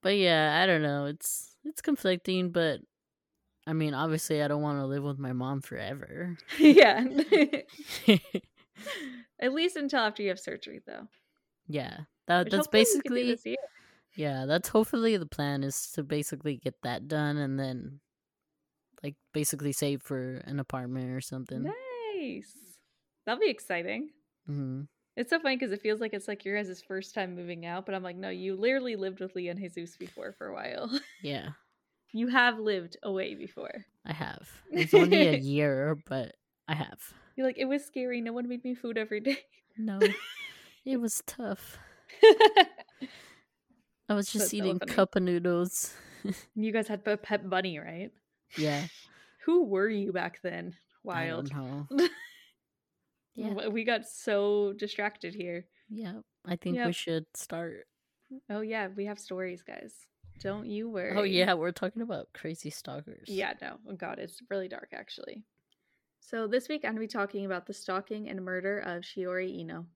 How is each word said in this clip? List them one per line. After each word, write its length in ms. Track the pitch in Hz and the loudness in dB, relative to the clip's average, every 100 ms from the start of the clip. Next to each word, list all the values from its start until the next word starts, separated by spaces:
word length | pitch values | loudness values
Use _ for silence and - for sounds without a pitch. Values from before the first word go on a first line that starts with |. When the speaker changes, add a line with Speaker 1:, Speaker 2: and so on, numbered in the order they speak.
Speaker 1:
But 140 | 190 202 | 2 4
yeah, 420 | 180 160 156 156 | 6 6 6 6
I 40 | 190 | 6
don't 160 | 170 | 4
know. 240 | 151 143 143 | 4 0 -2
It's, 500 | 156 - - - _ | -4 -6 -6 -8 _
it's 160 | 294 - | -12 -6
conflicting, 720 | - 285 196 180 - 185 180 | 0 0 2 0 0 0 0
but, 280 | 175 165 131 - _ _ _ _ _ _ _ - | 2 2 0 -8 _ _ _ _ _ _ _ -4
I 60 | |
mean, 220 | 160 156 | 0 0
obviously, 480 | 135 160 156 - 151 | 0 0 -2 0 0
I 60 | 147 | 0
don't 120 | 147 | 0
wanna 260 | 151 143 135 | 0 -2 -2
live 160 | 139 | -2
with 160 | 143 135 | -4 -4
my 140 | 135 | -4
mom 300 | 127 127 139 | -2 -2 -4
forever. 760 | 135 - 95 139 - - 180 170 - | -6 -8 -8 -8 -10 -10 -8 -10 -10
Speaker 2:
<laughs> 100 | - | 10
Yeah. 460 | 302 302 233 180 254 269 311 - 285 294 - - - - - | 12 12 12 10 2 2 6 6 6 2 -8 -20 -12 0 6
Speaker 1:
<laughs> 120 | 202 - 190 - _ _ - 571 523 285 247 233 _ | 6 6 -10 -10 _ _ -16 -12 -10 -10 -14 -20 _
Speaker 2:
At 120 | 247 | -2
least 240 | 277 339 359 | 2 0 0
until 240 | 285 277 | -2 2
after 220 | 220 208 | 0 0
you 60 | 202 | -2
have 100 | 190 | -2
surgery, 440 | - - - 76 - | -6 -10 -12 -16 -14
though. 220 | 55 208 _ _ _ _ _ - | -14 -16 _ _ _ _ _ -8
Speaker 1:
Yeah. 340 | 147 127 - 151 _ - | -6 -6 -10 -16 _ 0
That, 180 | 175 | 2
Speaker 2:
Which 80 | 185 | 4
Speaker 1:
that's 140 | 196 294 | 0 4
Speaker 2:
hopefully 140 | 214 | 6
you 40 | 226 | 6
can 160 | 392 | 6
do 120 | 277 | 2
Speaker 1:
basically 160 | 247 247 | 0 0
Speaker 2:
this 140 | 233 220 | -2 -4
year. 100 | 254 - - - _ _ | -8 -8 -18 -20 _ _
Speaker 1:
Yeah, 300 | - 147 135 131 | -6 -4 -4 0
that's 220 | 160 - | 0 2
hopefully 480 | 220 220 233 226 214 | 2 2 2 2 2
the 100 | 160 | -2
plan, 380 | - 143 139 | -4 -2 0
is 260 | 139 - - | -2 -4 -6
to 80 | - | -6
basically 540 | 143 151 147 139 151 131 | -2 -2 -2 -4 -4 -4
get 180 | - - | -6 -6
that 260 | 120 120 135 | -6 -6 -4
done 300 | 156 147 147 | 0 0 0
and 200 | 139 135 | -2 -2
then, 420 | 135 127 139 139 _ _ _ _ _ _ _ _ _ _ | -4 -6 -10 -14 _ _ _ _ _ _ _ _ _ _
like, 140 | 147 143 _ | -12 -12 _
basically 400 | 151 147 143 147 | -2 -2 -2 -4
save 300 | 139 143 139 | -2 -2 -2
for 400 | - 135 127 131 | -4 -6 -6 -8
an 160 | - 143 | -6 -6
apartment 520 | 135 135 123 131 127 | -4 -6 -6 -6 -4
or 100 | 127 | -6
something. 400 | - 131 127 - | -8 -10 -10 -6
Speaker 2:
Nice. 880 | 269 453 523 494 453 403 277 190 208 - - - _ _ _ _ | -6 -8 -10 -10 -6 -6 -6 -8 -14 -20 -20 -20 _ _ _ _
That'll 160 | - 240 | -6 0
be 80 | 415 | 0
exciting. 640 | 240 - 180 175 220 302 _ _ _ - | 0 -4 -4 -2 -6 -8 _ _ _ -10
Speaker 1:
Mm-hmm. 340 | 143 135 131 143 _ _ - | -6 -6 -6 -10 _ _ -8
Speaker 2:
It's 140 | 247 | -2
so 80 | 330 | 0
funny 180 | 320 254 | 0 -2
'cause 140 | 254 | -2
it 100 | 202 | -2
feels 200 | 214 214 | -2 -2
like 120 | 226 | -4
it's, 140 | 214 196 | -6 -8
like, 180 | 202 | -8
your 120 | 196 208 | -4 -4
guys' 260 | 202 180 | -4 -10
first 320 | - 190 190 | -10 -10 -8
time 220 | - 185 180 | -6 -6 -6
moving 300 | 175 175 170 | -10 -10 -8
out, 200 | 175 196 | -8 -6
but 80 | |
I'm 80 | 190 | -6
like, 140 | 185 180 | -6 -8
"No, 140 | 190 | -8
you 260 | 185 185 190 | -6 -6 0
literally 400 | 226 269 254 214 | 2 0 -2 -4
lived 240 | 190 190 | -6 -6
with 160 | 190 185 | -10 -6
Leah 160 | 175 | -6
and 80 | 175 | -6
Jesus 360 | 185 175 170 - | -8 -10 -12 -12
before 360 | 175 - - | -16 -12 -12
for 160 | 190 - | -10 -10
a 60 | |
while." 360 | - - - 233 | -8 -8 -6 -4
<laughs> 320 | 269 - - | -6 -6 -12
Speaker 1:
Yeah. 280 | 160 143 - 143 _ _ _ _ _ | -8 -8 -8 -14 _ _ _ _ _
Speaker 2:
You 160 | 220 247 | -4 0
have 300 | 254 247 220 | 4 4 2
lived 380 | 214 196 170 - | -2 -2 -4 -10
away 320 | - 190 - - | -6 -4 -4 -6
before. 480 | - - - - - _ | -14 -12 -12 -12 -16 _
Speaker 1:
I 80 | - | -10
have. 360 | 156 - - - - - | -8 -8 -10 -16 -20 -6
It's 200 | 330 330 | -2 8
only 360 | 403 349 359 233 | 8 10 8 6
a 80 | 151 | 6
Speaker 2:
<laughs> 20 | |
Speaker 1:
year, 580 | 135 143 147 135 143 151 - | 2 2 2 2 0 -2 -4
but 260 | 135 123 - _ _ - | -6 -6 -10 _ _ -6
I 80 | |
have. 260 | 156 151 - - - - - | -4 -4 -10 -20 -20 -18 -2
Speaker 2:
You're 100 | 262 | -2
like, 120 | 254 | 0
"It 80 | 262 | -2
was 180 | 285 | -2
scary. 360 | 285 - 254 240 | -4 -6 -4 -4
No 120 | 233 | -4
one 160 | 233 247 | -6 -6
made 160 | 247 | -6
me 100 | 247 | -6
food 240 | 247 240 226 | -6 -4 -4
every 220 | 220 214 | -4 -2
day." 180 | 233 277 - _ _ - | -2 -2 -6 _ _ -8
Speaker 1:
No. 220 | 220 196 | -4 4
Speaker 2:
<laughs> 800 | 208 196 - - 1077 - - - | 4 4 -8 -14 -16 -16 -20 -14
Speaker 1:
It 160 | - 262 | -4 -2
was 220 | 233 - - | -2 -4 -8
tough. 520 | - 226 196 - - - - _ - | -10 -6 -6 -10 -20 -20 -20 _ 10
Speaker 2:
<laughs> 0 | 440 440 427 427 349 - - _ 269 - - - _ _ _ _ _ _ _ | 12 12 10 10 6 4 -20 _ -16 -16 -20 -20 _ _ _ _ _ _ _
Speaker 1:
I 60 | |
was 120 | 208 196 | -2 0
just 120 | 214 | 0
Speaker 2:
That's 120 | 202 | 0
so 60 | 208 | 0
Speaker 1:
eating 220 | 190 180 | 0 0
Speaker 2:
funny. 120 | - | 0
Speaker 1:
cup 240 | - 190 - | 4 4 4
of 60 | |
noodles. 720 | 180 175 175 175 180 - - - - - | 2 2 2 2 2 -2 -6 -10 -20 -12
<laughs> 300 | 202 190 - - | -8 -8 -8 -4
Speaker 2:
You 160 | 220 | 0
guys 160 | 220 214 | 0 -2
had 160 | 311 | -4
Pe-, 120 | 208 208 | -2 -2
Pet 320 | - 208 190 | 0 -2 0
Bunny, 300 | 185 190 156 | -2 -2 -6
right? 320 | 170 165 196 _ _ _ _ - | -10 -12 -12 _ _ _ _ -2
Speaker 1:
Yeah. 280 | 151 143 160 - - | -2 -2 -6 -12 -20
Speaker 2:
<laughs> 300 | - - _ - | -20 -20 _ 2
Who 180 | 349 | 2
were 240 | 277 190 208 | 4 2 0
you 240 | 214 196 | 0 -2
back 280 | 180 170 - | -2 -4 -6
then? 320 | 180 175 175 175 _ _ 220 | -8 -8 -10 -14 _ _ -8
Speaker 1:
I 200 | 175 165 | -4 -4
don't 240 | 165 143 | -4 -6
Speaker 2:
Wild. 360 | 143 131 139 147 | -8 -8 -8 -4
Speaker 1:
know. 180 | 277 349 | 2 2
Speaker 2:
<laughs> 60 | - - - - _ _ _ _ _ _ _ _ - | 0 -18 -20 -20 _ _ _ _ _ _ _ _ -10
Speaker 1:
Yeah. 120 | 220 | -6
Speaker 2:
W-, 220 | 208 220 | -4 -4
we 120 | 220 | -2
got 240 | 226 226 233 | 0 -2 -4
so 680 | - - 202 202 208 202 | -8 0 2 2 2 0
distracted 600 | 202 208 - 208 208 170 | -2 -8 -4 -4 -4 -12
here. 320 | 202 175 175 185 _ _ | -8 -8 -8 -12 _ _
Speaker 1:
Yeah. 320 | 214 214 214 - _ - | -12 -10 -12 -16 _ -8
I 80 | |
think 220 | 180 180 247 | -6 -2 -2
we 60 | |
Speaker 2:
Yep. 120 | 240 | -2
Speaker 1:
should 320 | 175 - 165 156 | -4 -4 -4 -6
start. 540 | - - 165 170 - - _ _ _ _ 262 _ | -14 -12 -10 -10 -12 -20 _ _ _ _ -20 _
Speaker 2:
Oh, 120 | 208 | -8
yeah. 260 | 220 220 190 | -6 -4 -6
We 120 | 196 202 | -6 -8
have 120 | 202 | -8
stories, 440 | - 185 185 180 | -10 -8 -8 -10
guys. 300 | - - 220 - - _ - - | -14 -16 -16 -20 -20 _ -20 -10
Don't 280 | 196 202 226 | -8 -8 -6
you 220 | 208 226 | -8 -6
worry. 280 | 214 180 196 | -6 -4 0
Speaker 1:
Oh, 80 | |
yeah. 300 | 202 185 185 | 2 4 4
We're 180 | 175 165 | 2 0
talking 300 | 175 190 226 | -4 -6 -6
about 260 | 233 180 - | -6 -8 -10
crazy 380 | - 170 165 147 | -12 -10 -10 -10
stalkers. 560 | - - 139 147 - - | -12 -12 -14 -14 -18 -10
Speaker 2:
Yeah, 280 | 196 - - | -6 -6 -6
no. 180 | - - 220 | -12 -14 -16
Oh, 60 | 190 | -12
God. 240 | 175 - | -10 -10
It's 200 | 175 - 247 | -12 -14 -8
really 180 | 196 190 | -6 -6
dark, 220 | - - | -12 -14
actually. 500 | - 202 - - - - _ _ _ _ _ _ _ | -16 -14 -16 -14 -16 -18 _ _ _ _ _ _ _
So 260 | - 233 220 | -10 -6 0
this 220 | 247 247 | 0 -2
week, 160 | 302 | -6
I'm 80 | 220 | -4
gonna 80 | 220 | -6
be 80 | 220 | -6
talking 360 | 233 202 202 | -4 -4 -4
about 220 | 196 185 175 | -4 -6 -8
the 80 | |
stalking 540 | 202 - 185 196 214 214 | -14 -6 -6 -6 -10 -8
and 160 | 190 | -10
murder 340 | 185 185 190 202 | -6 -4 -4 -4
of 240 | - 175 | -6 -8
Shiori 560 | 185 - 180 180 185 180 | -10 -8 -4 -4 -4 -6
Ino. 280 | 165 170 170 | -10 -10 -12